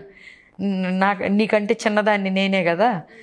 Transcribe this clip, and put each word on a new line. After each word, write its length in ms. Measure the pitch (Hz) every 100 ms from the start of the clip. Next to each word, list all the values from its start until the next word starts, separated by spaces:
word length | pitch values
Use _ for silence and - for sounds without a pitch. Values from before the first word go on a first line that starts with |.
| - - - - _ -
నా-, 640 | 196 190 180 185 196 190 -
నీకంటే 500 | 202 220 214 208 220 220
చిన్నదాన్ని 420 | 208 208 202 190
నేనే 340 | 190 196 190
కదా, 380 | 170 170 240 180 - -